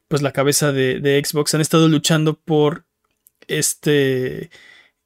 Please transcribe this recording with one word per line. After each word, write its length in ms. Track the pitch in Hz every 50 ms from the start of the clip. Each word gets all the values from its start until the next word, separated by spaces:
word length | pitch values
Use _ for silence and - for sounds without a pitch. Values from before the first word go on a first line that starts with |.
| _ -
pues, 120 | 160 139
la 120 | 143 135 -
cabeza 400 | 143 135 143 143 - 156 147 139
de, 260 | 135 131 127 127 120
de 240 | 143 143 139 143 143
Xbox. 300 | - - 147 147 - -
Han 60 | 151
estado 260 | 156 - - 165 160 160
luchando 500 | 156 143 - - 170 156 156 156 147 -
por 460 | _ - 160 151 147 147 170 - _ _ _ _ _ _ _ _ _ _ _ _ _ -
este, 1040 | 156 156 139 - - - - 160 147 143 139 135 131 127 127 127 - - - - _ - - - - - _ _ _ _ _